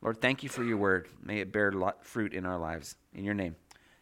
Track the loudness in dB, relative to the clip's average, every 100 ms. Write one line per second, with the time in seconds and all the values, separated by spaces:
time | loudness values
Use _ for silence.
0 | -2 2 2 2 -4 -4 0 4 4 4
1 | 2 -10 -6 -4 -2 2 2 2 0 -2
2 | -6 -4 -2 -2 -2 -2 -4 -6 -8 -16
3 | _ -6 -2 -2 -2 -6 -16 -20 _ _